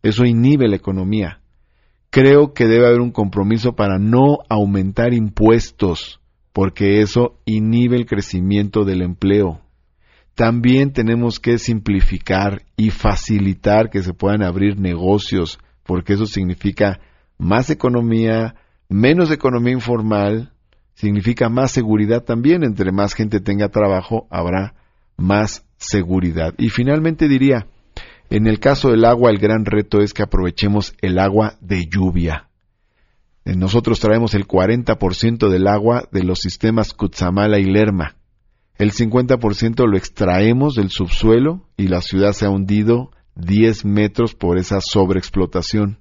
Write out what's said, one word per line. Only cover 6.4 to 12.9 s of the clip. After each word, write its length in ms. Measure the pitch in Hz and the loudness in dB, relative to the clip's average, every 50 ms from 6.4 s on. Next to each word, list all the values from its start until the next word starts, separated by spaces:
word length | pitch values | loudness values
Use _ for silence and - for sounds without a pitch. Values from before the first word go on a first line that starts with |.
| _ _ _ | _ _ _
porque 480 | - 98 95 - - 104 98 101 104 | -2 -2 -2 -2 0 0 2 4 4
eso 360 | 107 101 - 120 120 123 _ _ _ | 2 2 2 0 0 0 _ _ _
inhibe 540 | - 110 107 107 110 113 120 123 120 123 123 | -4 -2 -2 0 0 2 2 2 2 0 -2
el 80 | 120 | -2
crecimiento 800 | - - 101 98 - - 92 90 95 101 104 104 101 - 107 104 | -2 -4 -6 -6 -6 -6 -4 -2 0 0 0 -2 0 0 -2 0
del 160 | 98 95 92 | 0 0 -2
empleo. 580 | 90 90 90 85 - 98 101 104 101 90 80 80 _ _ _ _ _ _ _ _ _ _ _ _ _ _ _ | -2 -4 -6 -2 0 2 2 2 2 0 -2 -8 _ _ _ _ _ _ _ _ _ _ _ _ _ _ _
También 580 | - 117 113 120 120 117 123 127 135 139 139 139 | -2 0 0 0 2 2 2 4 4 2 0 0
tenemos 480 | 131 113 110 117 120 120 117 110 - | -2 -2 0 0 0 -2 -2 -4 -4
que 160 | - 117 120 117 | -2 -2 -2 0
simplificar 1040 | - - 117 107 104 113 101 95 92 - 95 92 - - 95 95 98 101 101 - - _ _ - | 0 -4 -4 -4 -2 -2 0 2 2 2 2 0 -4 -2 -2 0 0 -2 -4 -6 -12 _ _ -2
y 140 | 110 110 | -2 -2